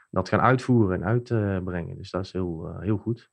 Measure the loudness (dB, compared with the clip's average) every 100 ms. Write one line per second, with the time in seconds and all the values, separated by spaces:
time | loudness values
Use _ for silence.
0 | _ -4 0 4 4 4 4 4 4 2
1 | 0 0 0 0 0 0 -2 -4 -6 -10
2 | -8 -6 -6 -4 -4 -4 -8 -6 -4 -2
3 | -4 -6 -10